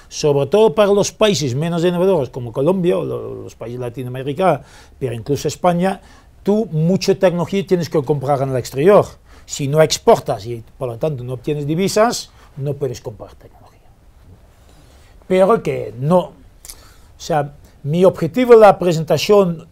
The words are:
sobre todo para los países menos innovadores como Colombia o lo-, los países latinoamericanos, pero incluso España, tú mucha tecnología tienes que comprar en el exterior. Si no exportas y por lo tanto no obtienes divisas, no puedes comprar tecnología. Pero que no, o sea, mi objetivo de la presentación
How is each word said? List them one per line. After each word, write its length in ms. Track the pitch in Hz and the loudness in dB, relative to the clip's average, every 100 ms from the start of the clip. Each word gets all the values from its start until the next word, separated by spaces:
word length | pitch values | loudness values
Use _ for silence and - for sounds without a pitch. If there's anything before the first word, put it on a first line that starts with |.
| - | -16
sobre 400 | - 151 139 135 | -4 0 0 2
todo 260 | 208 220 | 2 4
para 180 | 220 202 | 4 2
los 200 | 202 - | 2 0
países 420 | - 214 143 139 | 0 0 0 -2
menos 300 | 131 170 170 175 | -4 -4 -2 0
innovadores 440 | 175 190 170 120 | 0 0 0 -2
como 220 | 135 120 | -8 -8
Colombia 460 | 135 151 196 175 185 | -2 0 0 0 -2
o 60 | |
lo-, 400 | 135 120 110 110 | -4 -8 -10 -12
los 120 | 104 - | -14 -14
países 240 | 117 123 | -12 -10
latinoamericanos, 880 | 123 123 123 131 135 139 190 139 - - - - | -10 -10 -10 -8 -8 0 2 0 -4 -20 -20 -10
pero 160 | 127 | -8
incluso 340 | 117 123 139 151 | -6 -4 -4 -4
España, 540 | - 180 170 190 190 - - - - | -2 -2 0 -2 -4 -12 -20 -20 -6
tú 260 | 196 214 196 | -2 0 0
mucha 420 | 156 165 190 - | -2 0 0 0
tecnología 520 | 185 185 175 156 196 - | 2 0 0 -2 -4 -2
tienes 240 | 180 143 | -2 0
que 120 | 160 | -2
comprar 380 | 127 143 131 135 | -2 -4 -2 -2
en 80 | 135 | -2
el 80 | 127 | -4
exterior. 480 | - 131 180 190 - - _ - - | -6 0 4 4 2 -6 _ -20 -14
Si 220 | - 139 | -8 -2
no 140 | 156 | 2
exportas 680 | 156 - 233 165 - 110 113 | 2 2 2 2 0 -8 -8
y 160 | 117 - - | -12 -14 -10
por 120 | 123 | -10
lo 80 | 113 | -4
tanto 260 | 160 127 | -6 -6
no 100 | 123 | -10
obtienes 340 | 123 - 147 143 | -8 -6 -6 -4
divisas, 640 | 160 196 214 220 - - - - 139 | -2 0 2 0 -2 -10 -20 -20 -10
no 160 | 143 | -8
puedes 280 | 131 131 117 | -6 -8 -8
comprar 340 | 127 104 - - | -14 -16 -20 -20
tecnología. 220 | - - - _ - _ _ _ - - _ _ - - - - - - - | -20 -20 -20 _ -20 _ _ _ -20 -20 _ _ -20 -20 -20 -20 -20 -20 -2
Pero 340 | 185 190 226 | 2 4 2
que 320 | 165 127 113 113 | -2 -6 -8 -6
no, 200 | 147 180 | 0 0
o 140 | 151 - - _ - - - - - - | 0 -10 -20 _ -20 -20 -20 -20 -20 -14
sea, 320 | - 156 143 - - _ | -4 -2 -4 -10 -20 _
mi 200 | 139 170 | -6 2
objetivo 500 | 190 - 165 247 240 | 2 2 -2 0 6
de 80 | 226 | 8
la 180 | 202 - | 8 6
presentación 880 | 180 160 156 151 - 202 180 160 - | 0 -2 -2 -2 4 4 2 -4 -14